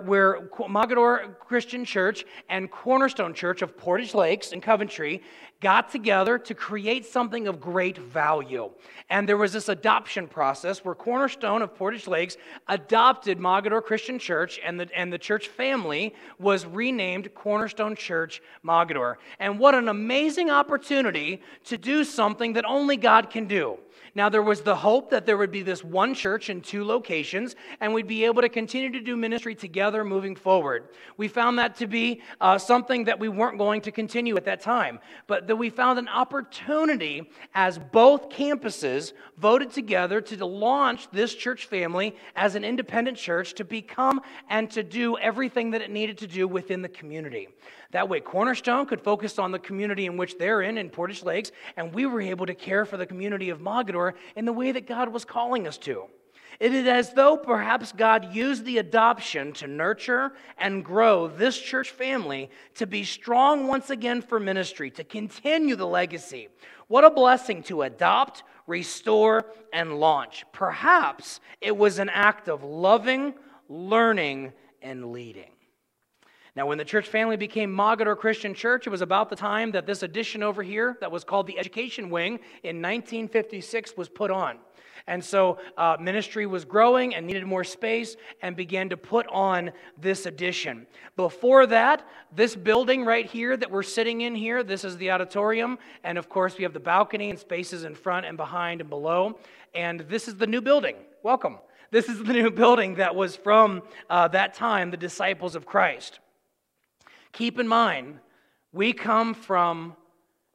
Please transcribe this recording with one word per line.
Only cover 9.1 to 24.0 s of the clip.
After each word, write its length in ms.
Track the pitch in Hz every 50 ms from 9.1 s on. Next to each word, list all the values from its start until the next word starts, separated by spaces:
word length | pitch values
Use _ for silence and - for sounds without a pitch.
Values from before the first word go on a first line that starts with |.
| 180 202 202 202
there 100 | 208 208
was 160 | 208 190 190
this 160 | 214 - -
adoption 580 | 196 156 - 214 214 226 208 - - 202 175 143
process 580 | - 160 143 135 135 - - 175 196 185 -
where 80 | 185 170
Cornerstone 680 | - - 226 240 254 277 254 - - - 208 208 226
of 140 | 220 - -
Portage 320 | - 190 202 226 220 - 185
Lakes 300 | 180 160 175 180 - - - - - - - -
adopted 720 | 196 190 147 - - 339 247 - 262 - - 202 185 175
Mogadore 440 | 180 180 185 196 202 208 214 226 226
Christian 360 | - 220 214 - - 254 247
Church, 400 | - - 170 156 175 180 - - -
and 160 | 165 175 175
the, 100 | 175 175 185
and 160 | 180 180 180
the 60 | 175 170
church 300 | - - 208 214 214 -
family 680 | - - 254 262 269 254 190 156 143 151 202 220 - - - - - -
was 280 | 180 202 196 190 165
renamed 680 | 170 170 208 240 254 262 226 190 180 180 190 190 - -
Cornerstone 640 | - - 208 208 208 220 208 - - 214 214 220
Church 460 | - - - 175 165 165 160 - - - - - - -
Mogadore. 520 | 160 165 165 170 160 151 135 123 120 117 - - - - -
And 180 | 196 202 202 208
what 160 | 262 285 269
an 140 | 254 233 226
amazing 640 | 208 208 214 226 254 277 302 311 294 349 349 320
opportunity 920 | 285 285 285 294 294 277 - - 285 269 254 214 165 151 147 156 185 185 - - - - _
to 120 | - 240 196
do 260 | 170 247 285 302 294
something 500 | 294 - 233 214 202 214 220 240 233 214
that 120 | 233 220
only 320 | 214 262 285 285 285 277 220
God 320 | 240 233 165 165 190 -
can 180 | - 226 220 190
do. 300 | 202 185 147 117 98 - - - _ -